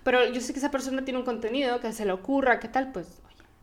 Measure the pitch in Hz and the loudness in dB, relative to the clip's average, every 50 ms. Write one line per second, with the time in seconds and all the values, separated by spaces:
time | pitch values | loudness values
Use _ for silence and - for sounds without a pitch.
0 | - 262 240 254 247 - 247 254 - - - 277 269 285 285 262 262 262 262 262 | 0 2 4 6 4 4 2 -2 -4 -4 -4 -2 -2 -2 -2 -2 -2 -2 -4 -4
1 | 262 269 254 254 247 254 233 220 226 214 240 277 277 240 247 240 247 220 214 220 | -2 -2 -4 -2 -2 -2 -4 -2 -2 -2 0 0 0 0 0 -2 -2 -6 -4 -2
2 | 214 196 185 185 - - 277 277 269 254 233 233 233 220 - 262 269 269 - 185 | 0 0 -2 -2 -2 0 2 4 4 4 4 2 0 -2 -2 -2 -2 -2 -6 -10
3 | 165 - - - - - - - - _ _ _ | -10 -12 -16 -20 -20 -20 -20 -20 -20 _ _ _